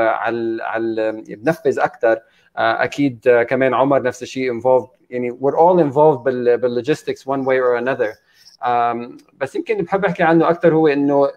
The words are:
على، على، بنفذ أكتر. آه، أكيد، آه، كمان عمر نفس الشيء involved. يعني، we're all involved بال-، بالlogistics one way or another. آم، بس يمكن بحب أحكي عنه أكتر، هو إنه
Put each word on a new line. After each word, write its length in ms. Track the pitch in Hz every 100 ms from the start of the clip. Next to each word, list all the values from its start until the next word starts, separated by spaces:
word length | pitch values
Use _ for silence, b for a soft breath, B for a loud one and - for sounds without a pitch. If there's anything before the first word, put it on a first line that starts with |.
| 113
على، 540 | - 110 117 113 113
على، 500 | - 113 113 110 110 110 113
بنفذ 500 | 110 127 165 139 127
أكتر. 400 | 147 - 113 113 b b b -
آه، 280 | 113 113
أكيد، 440 | 127 - 143 117 127
آه، 140 | 120
كمان 320 | 120 131 135
عمر 280 | 120 139 135
نفس 200 | 123 -
الشيء 380 | 120 135 127 117
involved. 280 | 127 127 107 _ _
يعني، 200 | 123 123
we're 240 | 127 139
all 240 | 151 170 180 147
involved 280 | 131 151 131
بال-، 420 | 131 123 120 117
بالlogistics 600 | 123 120 120 156 - 131
one 240 | 135 139
way 140 | 131 131
or 240 | 123 120
another. 320 | 123 127 107 - b b b _ 123
آم، 500 | 120 117 117 120 - _
بس 220 | - - -
يمكن 260 | - 208
بحب 220 | 170 196
أحكي 180 | 190 180
عنه 260 | 160 165 156
أكتر، 260 | 170 170
هو 140 | 156 156
إنه 400 | 143 143 143 139